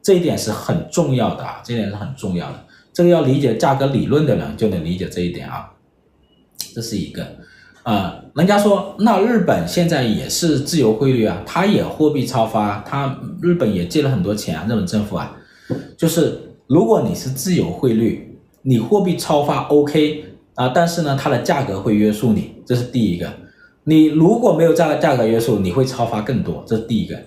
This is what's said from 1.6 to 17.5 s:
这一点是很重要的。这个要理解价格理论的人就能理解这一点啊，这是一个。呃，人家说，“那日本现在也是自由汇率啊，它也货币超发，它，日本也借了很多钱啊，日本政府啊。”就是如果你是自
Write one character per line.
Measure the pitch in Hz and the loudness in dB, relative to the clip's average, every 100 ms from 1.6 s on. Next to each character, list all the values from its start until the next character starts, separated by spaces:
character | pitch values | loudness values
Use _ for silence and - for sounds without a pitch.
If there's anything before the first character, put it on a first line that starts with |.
这 | - | -8
一 | 117 | -6
点 | 101 | -4
是 | 104 | -6
很 | 135 - | -10 -8
重 | 101 90 | -6 -6
要 | - | -6
的。 | - - _ _ | -12 -18 _ _
这 | - | 2
个 | 175 | 4
要 | 170 | 4
理 | 139 135 | 2 2
解 | 139 107 | 0 0
价 | 151 | 0
格 | 135 135 | 2 0
理 | 135 87 | 0 0
论 | 139 | 2
的 | 151 98 | 2 0
人 | 73 - | -2 -4
就 | 110 | -2
能 | 95 | -2
理 | 80 90 | -4 -6
解 | 90 | -6
这 | - | -4
一 | 87 | -6
点 | - - | -6 -12
啊， | - - _ _ _ _ _ _ _ _ _ - | -14 -14 _ _ _ _ _ _ _ _ _ -14
这 | 113 | -12
是 | 110 101 | -8 -8
一 | - | -8
个。 | - - - - - _ _ | -10 -14 -14 -20 -20 _ _
呃， | - 107 90 - - | -4 -4 -4 -10 -12
人 | - 180 | 0 2
家 | 208 | 4
说 | 208 196 - - | 4 2 -2 0
，“那 | 220 196 | 2 2
日 | 220 233 | 2 4
本 | 165 117 85 | 4 2 0
现 | - 170 | 0 2
在 | 156 | 2
也 | 117 101 - | 0 -2 -2
是 | - 170 139 | -2 0 0
自 | 131 170 | 0 2
由 | 113 | 2
汇 | 220 135 | 4 2
率 | 127 107 | 2 0
啊， | 87 | -2
它 | - 165 196 | -6 0 2
也 | 160 | 2
货 | 92 - 151 | 0 0 2
币 | 143 | 2
超 | 117 123 110 | -2 0 0
发， | 113 104 101 - | 0 -2 -4 -6
它， | 139 139 - - - | -6 -4 -6 -12 -4
日 | 175 | 0
本 | 170 120 | 2 2
也 | 92 87 | 0 -2
借 | 156 | 0
了 | 135 | 0
很 | 113 | 0
多 | 90 | 0
钱 | 104 - 80 | -2 -4 -6
啊， | 95 | -2
日 | |
本 | 113 90 | -2 0
政 | 110 | -2
府 | 104 87 | -2 -6
啊。” | - - - _ - 127 - - | -8 -12 -20 _ -10 -10 -10 -4
就 | 165 | -2
是 | 170 135 - - - _ | 2 0 -2 -14 -20 _
如 | 131 226 | 2 4
果 | 202 | 2
你 | 120 | 2
是 | - 127 | -4 -6
自 | 131 185 | -8 -2